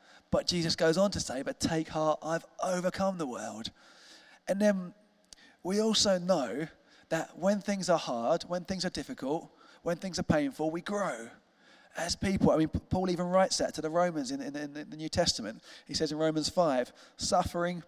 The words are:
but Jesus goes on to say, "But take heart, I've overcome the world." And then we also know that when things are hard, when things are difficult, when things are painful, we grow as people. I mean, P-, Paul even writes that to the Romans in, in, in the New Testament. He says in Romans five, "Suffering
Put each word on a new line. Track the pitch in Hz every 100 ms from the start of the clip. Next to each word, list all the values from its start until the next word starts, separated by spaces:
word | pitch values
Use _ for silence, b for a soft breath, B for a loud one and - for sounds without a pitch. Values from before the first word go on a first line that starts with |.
| b b _
but | 127 -
Jesus | 175 160 -
goes | 165 165
on | 202
to | 170
say, | - 240
"But | - -
take | - 165 160
heart, | 160 156 151
I've | 151 165 - -
overcome | 185 180 180 - 196 185
the | 143
world." | 104 110 107 113 B B B B B B B -
And | 190
then | 208 196 180 - _ _ _ B B B
we | 170 202
also | 220 208 208 185
know | 175 180 120 120 160 - b b _
that | 165 160 -
when | 185 208
things | 196 196 185
are | 160
hard, | - 120 117 170
when | - 180
things | 170 190 185
are |
difficult, | - 139 127 135 160 - B B B
when | 165 170
things | 190 170
are |
painful, | - 160 143 127 156
we | 165
grow | 170 202 180 120 117 - _ b b b b -
as | 170 -
people. | 190 190 -
I | 151
mean, | 156
P-, | - -
Paul | 185 185
even | 170 180
writes | 185 190 -
that | -
to | 190
the | 156
Romans | 170 175 156 123
in, | 139
in, | 143 143
in | 147 147 -
the | 151
New | 156
Testament. | 180 165 - 107 139 B B -
He |
says | 139 156
in | 151
Romans | 160 156 147
five, | - 170 127 123 B B -
"Suffering | - 185 180 175 175 175